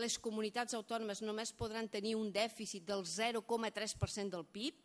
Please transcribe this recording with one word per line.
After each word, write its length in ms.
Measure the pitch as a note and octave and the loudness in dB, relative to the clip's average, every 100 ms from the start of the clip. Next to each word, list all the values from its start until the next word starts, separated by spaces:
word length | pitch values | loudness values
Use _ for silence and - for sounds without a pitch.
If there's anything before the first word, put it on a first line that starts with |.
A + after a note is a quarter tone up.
les 180 | A#3 - | 0 0
comunitats 540 | A#3 G#3+ G#3+ A#3 A#3+ | 0 0 0 0 0
autònomes 460 | A#3 G3+ A3+ A3 G3 | -2 -2 -2 0 -2
només 320 | G#3+ G#3+ A3+ | -2 -2 -2
podran 360 | - A3+ A3 A3+ | -2 -2 -2 -2
tenir 240 | G#3 G#3 A3 | 0 2 2
un 160 | G#3+ | 2
dèficit 560 | G3 A3+ - G#3+ G3 E3 | 4 2 0 -6 -6 -2
del 160 | G3 | -2
zero 380 | E3+ F3 A3+ A#3 | 0 2 2 2
coma 280 | - A#3 A3 | 2 2 2
tres 240 | G3+ G#3 | 0 -2
per 140 | - - | 0 -2
cent 240 | - G3+ | 0 -2
del 160 | F3+ D#3 | -2 -6
pib. 260 | G3+ C4 - | -4 -4 -4